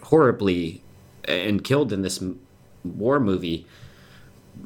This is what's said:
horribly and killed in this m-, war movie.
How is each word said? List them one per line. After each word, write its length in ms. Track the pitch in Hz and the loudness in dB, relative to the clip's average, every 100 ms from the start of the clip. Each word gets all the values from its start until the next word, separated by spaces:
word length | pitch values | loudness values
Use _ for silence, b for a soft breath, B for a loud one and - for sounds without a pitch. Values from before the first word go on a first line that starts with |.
horribly 800 | - 160 131 98 98 87 82 95 - - - - | 2 4 6 4 0 0 -2 -8 -18 -20 -20 -12
and 400 | - 87 101 98 | -4 -2 0 -2
killed 280 | - 139 131 | 0 0 0
in 100 | 98 | -2
this 200 | 92 - | -4 -4
m-, 160 | 92 92 - - - - | -8 -10 -16 -20 -20 -14
war 340 | 87 - 113 143 | -12 -4 0 2
movie. 480 | 104 92 85 82 - B B B B B B B - - | 2 0 -2 -4 -6 B B B B B B B -20 -20